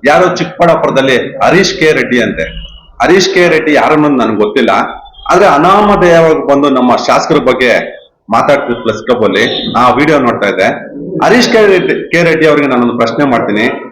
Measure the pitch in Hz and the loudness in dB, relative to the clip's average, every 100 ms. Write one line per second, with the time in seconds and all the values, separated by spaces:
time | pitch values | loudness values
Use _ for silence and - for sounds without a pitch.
0 | 139 165 180 - 170 - 170 165 139 127 | 2 2 2 -2 -8 -2 0 2 0 0
1 | 135 123 - - 113 165 190 - 156 135 | 0 0 -2 -2 0 2 0 0 0 0
2 | 117 120 104 - 80 - - - _ - | 0 -2 -2 -4 -8 -10 -16 -20 _ -4
3 | 131 190 180 180 175 156 156 139 117 151 | 2 2 2 0 2 0 0 0 2 2
4 | 147 131 110 104 107 139 117 98 - - | 2 0 -2 0 -2 0 0 0 -2 -8
5 | - - - 175 202 143 175 202 208 196 | -18 -16 -2 2 2 2 2 2 2 2
6 | 175 165 160 151 143 139 143 131 123 113 | 4 4 4 2 0 0 2 0 0 0
7 | - 123 - 143 123 127 123 95 - - | 0 -2 0 0 0 0 2 0 -2 -14
8 | - _ - 113 139 143 123 117 117 107 | -20 _ -2 -2 2 0 -2 -4 -4 -6
9 | - 117 104 104 127 - - 117 123 117 | -2 0 0 0 -2 -2 -4 0 2 2
10 | 151 147 123 - 101 92 104 - - - | 2 2 0 -2 -2 0 -2 -2 -12 -14
11 | - - 156 233 233 226 208 185 - 131 | -10 -2 2 2 2 2 2 2 0 -4
12 | - 165 165 160 156 143 143 123 120 120 | -2 -2 0 2 2 2 0 0 -2 -2
13 | 113 120 143 117 107 104 117 - - | -2 0 0 0 -2 -2 -2 -4 -12